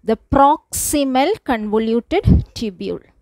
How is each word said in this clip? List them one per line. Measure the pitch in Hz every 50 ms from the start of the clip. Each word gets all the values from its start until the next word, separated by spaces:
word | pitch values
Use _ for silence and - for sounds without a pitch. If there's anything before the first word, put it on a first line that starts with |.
| _
the | - 220 - _ _
proximal | - 269 277 277 302 302 _ _ - - - - - 294 277 269 254 254 277 330 440 - _
convoluted | - 254 220 214 208 202 220 220 220 226 240 233 _ 311 381 - - - - - - _
tubule. | - 240 214 185 165 196 190 175 - _ _ _ _